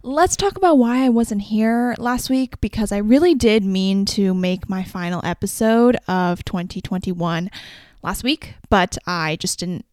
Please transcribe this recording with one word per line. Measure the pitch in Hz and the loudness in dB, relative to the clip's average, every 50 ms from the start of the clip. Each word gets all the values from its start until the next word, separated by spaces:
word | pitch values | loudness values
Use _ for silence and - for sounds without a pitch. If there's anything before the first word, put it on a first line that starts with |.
Let's | - 247 269 311 349 359 - | -8 -4 0 2 2 2 2
talk | - 392 403 392 392 | -2 -2 -2 0 2
about | 381 349 311 | 4 4 6
why | 262 240 233 240 254 262 | 6 4 4 2 2 2
I | 254 | 4
wasn't | 233 233 233 - 220 202 | 4 2 2 0 -2 -6
here | 202 - 214 214 220 226 233 233 240 247 - - | -4 -2 0 0 2 2 2 0 0 -2 -4 -4
last | - 240 254 247 - - | -4 -4 -4 -4 -2 0
week, | 262 262 262 240 - - | 0 0 0 -2 -4 -6
because | - 208 - - 214 202 | -6 -4 -2 -4 -2 -2
I | 202 202 | -2 -2
really | 208 214 240 285 339 359 330 | 4 4 6 6 6 4 4
did | 240 233 226 214 220 190 | 4 4 4 4 4 2
mean | 190 185 190 190 190 190 196 196 | 2 0 0 2 2 2 2 0
to | - - - 196 190 185 | 0 0 0 0 2 2
make | 185 185 180 185 185 - - | 0 0 -2 -2 -4 -6 -8
my | 190 185 185 | -8 -8 -8
final | 190 - 185 175 175 180 170 - | -8 -10 -8 -6 -6 -6 -4 -4
episode | 175 - _ - 190 - - 220 220 226 233 240 247 247 - _ | -6 -6 _ -6 -8 -2 0 2 4 4 6 4 4 4 2 _
of | - 185 185 180 175 175 - - | -2 -2 0 0 0 -2 -4 -6
twenty | - - 180 175 - - 180 | -8 -6 -6 -6 -8 -10 -12
twenty-one | - - - 185 - 190 180 175 170 170 170 165 175 202 - - - - - - - _ _ - | -8 -6 -6 -6 -4 -6 -4 -4 -4 -2 -2 -4 -4 -6 -10 -14 -20 -20 -20 -20 -20 _ _ -10
last | - 175 180 - | -8 -8 -8 -4
week, | - 254 311 - - - - - - _ | -2 -4 -4 -4 -6 -20 -20 -20 -2 _
but | 220 196 180 - - - _ | 2 2 2 0 -4 -10 _
I | - 180 170 160 156 156 | -6 -6 -4 -4 -4 -4
just | - - 190 - - | -4 -6 -8 -6 -6
didn't | 175 180 180 - - _ | -6 -8 -8 -10 -12 _